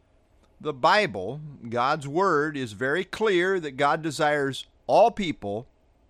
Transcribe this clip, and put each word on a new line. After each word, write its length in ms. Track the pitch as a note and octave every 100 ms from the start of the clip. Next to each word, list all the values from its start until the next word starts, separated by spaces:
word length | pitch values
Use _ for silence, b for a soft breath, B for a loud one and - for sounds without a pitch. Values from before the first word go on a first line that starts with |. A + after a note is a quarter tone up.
| _ _ _ _ _ -
The 120 | D3+
Bible, 680 | C3+ D#3 G3+ G3 G2+ F#2 D3 D3+ C#3 A#2
God's 380 | A#2 B2+ D#3 C#3
Word, 480 | D3 G3 D3+ D3+ D3
is 160 | B2
very 320 | G2+ C3 E3
clear 560 | F#3+ - A3 F3+ F#3 F#3+
that 160 | D3+ C3
God 260 | C#3+ D#3+
desires 640 | D#3+ C#3 D3+ D3 C#3 C3 - _ -
all 240 | D3 A3+
people 560 | A3+ F#3 B2+ G2+ G#2 B2 _ _ _ _